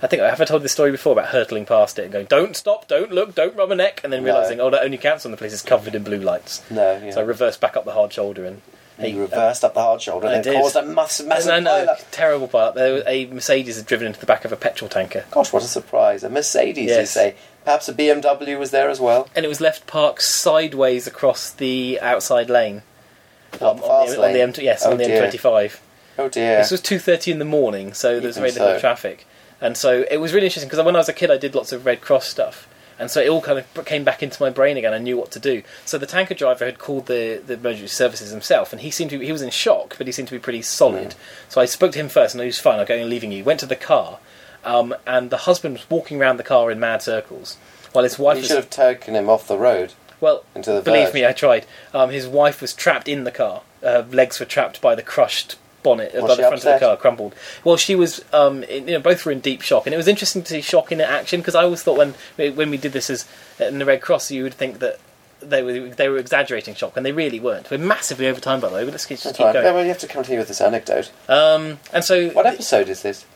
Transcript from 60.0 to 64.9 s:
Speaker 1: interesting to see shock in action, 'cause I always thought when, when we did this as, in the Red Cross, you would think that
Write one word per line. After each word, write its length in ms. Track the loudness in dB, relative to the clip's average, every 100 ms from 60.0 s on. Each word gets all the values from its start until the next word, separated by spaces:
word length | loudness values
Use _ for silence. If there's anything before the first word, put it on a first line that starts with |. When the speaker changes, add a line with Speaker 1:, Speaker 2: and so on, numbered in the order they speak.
| 0
Speaker 1:
interesting 340 | 0 0 -4
to 60 | -6
see 100 | -8
shock 320 | 0 0 2
in 80 | -2
action, 420 | 0 -2 -2 -4
'cause 140 | 0 2
I 80 |
always 180 | 2 2
thought 120 | 0 4
when, 180 | 2 2 -20 -4
when 340 | -4 0 -2
we 60 | -2
did 160 | -4
this 180 | -6 -6
as, 140 | -8 -10 -18 -20 -6
in 180 | -4 -2
the 60 | -2
Red 160 | -4
Cross, 280 | -2 -4 -2
you 140 | -8
would 100 | -8 -8
think 240 | -10 -6
that 200 | -8